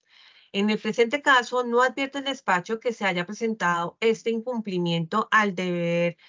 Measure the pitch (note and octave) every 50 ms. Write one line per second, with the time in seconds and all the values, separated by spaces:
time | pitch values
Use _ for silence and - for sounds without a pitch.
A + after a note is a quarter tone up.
0 | _ _ _ _ - - _ _ _ _ - G3 G3+ G#3+ G#3+ G#3 - A3 G#3 A#3+
1 | A#3 A3+ C#4+ C#4+ - D4 C4+ B3 A#3 - A#3+ B3 B3 A#3+ A#3 A#3+ B3+ C4 - C#4+
2 | C#4 C4+ - C#4+ C4+ C#4 C4 - - - F#3 F#3 E3+ - A3+ A3+ - B3 A3 -
3 | G#3 F#3+ F3+ F3+ F3 G3 G#3 - A3+ A3+ A3 A3 F3+ F3 F3 E3+ F3 E3+ - -
4 | A3+ A3+ A3 - - A#3 A3+ A3+ A3+ B3+ B3+ A#3 G#3+ G3+ F#3 F3 F3 E3+ E3+ E3
5 | E3 D#3+ G3+ A3 - - G#3+ A3 G#3 G3+ F3+ F#3 F#3 F3+ F3 F3 E3+ E3+ E3+ E3+
6 | F3 F3 E3 _ _